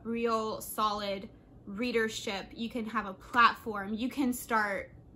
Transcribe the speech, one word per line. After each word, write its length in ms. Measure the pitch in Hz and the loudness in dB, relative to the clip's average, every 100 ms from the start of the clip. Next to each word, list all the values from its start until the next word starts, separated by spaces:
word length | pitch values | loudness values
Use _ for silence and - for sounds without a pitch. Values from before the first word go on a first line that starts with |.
real 560 | 226 233 233 226 220 - | -4 0 2 2 0 -4
solid 680 | - - 214 208 202 196 226 - - - - | -6 0 0 2 -2 -4 -6 -16 -20 -18 -10
readership. 800 | 196 247 233 220 - - 196 170 | -4 0 2 2 0 -4 -4 -6
You 160 | - 226 | -6 -6
can 160 | 240 214 | -4 -4
have 200 | 220 202 | -2 -4
a 60 | |
platform. 800 | 190 - 247 233 - 240 208 196 | -6 0 8 8 6 -4 -4 -4
You 160 | 214 254 | -2 -2
can 240 | 269 254 | 0 0
start 600 | 240 - 226 208 190 - - - | 0 0 2 2 -2 -6 -14 -20